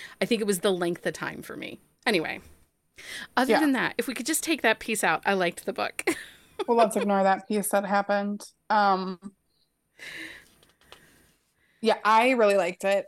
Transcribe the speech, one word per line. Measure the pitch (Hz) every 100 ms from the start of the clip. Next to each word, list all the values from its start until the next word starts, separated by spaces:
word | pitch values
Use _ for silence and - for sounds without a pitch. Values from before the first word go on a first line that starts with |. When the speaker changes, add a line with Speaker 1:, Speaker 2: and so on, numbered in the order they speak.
| - -
Speaker 1:
I | 190
think | 226
it | 208
was | 185
the | 208
length | 180 175 175 180
of |
time | 165 - -
for | - -
me. | - - _ _ -
Anyway, | 196 151 - - - _ _ _ - - - - -
other | 262
Speaker 2:
Yeah. | 214
Speaker 1:
than | 302
that, | 254 170 -
if | 240
we |
could | 226 247
just | 320
take | - 302
that | 233 220
piece | - 214
out, | 185 160 -
I |
liked | 196 175 - -
the |
book. | 190 208 - -
<laughs> | - - - _ - 403
Speaker 2:
Well, | 233
let's | 214 208
ignore | 202 196
that | 190 190 -
piece | 208 190
that | 202
happened. | 202 202 202 202 202 208 - _ -
Um, | 214 202 190 185 180 - - _ _ _ _ _ _ - - 320 - - _ _ _ _ - _ _ _ _ _ _ _ _
yeah, | 220 202
I | 208 220 247
really | 254 208 196
liked | 175 180
it. | 196 196